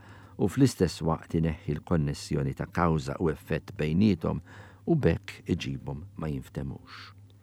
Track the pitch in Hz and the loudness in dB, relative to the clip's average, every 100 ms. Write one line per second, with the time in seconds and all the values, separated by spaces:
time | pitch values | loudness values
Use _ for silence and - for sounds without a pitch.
0 | - - - - 98 123 131 - 87 - | -8 -20 -16 -2 0 6 4 6 0 2
1 | 80 80 - 82 80 80 - 73 - 85 | 0 0 0 0 0 -2 -4 -6 0 0
2 | 73 71 - 78 67 65 69 - 87 80 | 0 -4 -4 -2 -2 -4 -4 2 2 2
3 | 67 71 85 76 - 78 - - 78 82 | 0 -2 -2 -2 -4 -4 -4 -4 0 4
4 | 107 90 82 80 - - - - - 165 | 4 4 0 -4 -8 -20 -20 -12 0 4
5 | 95 82 - - - 87 65 67 - 69 | 4 2 -2 -14 -2 -2 -2 -6 -6 -10
6 | 98 - 78 67 - 73 69 - - - | -10 -8 -6 -6 -6 -8 -8 -10 -14 -20
7 | - - - - | -20 -20 -20 -20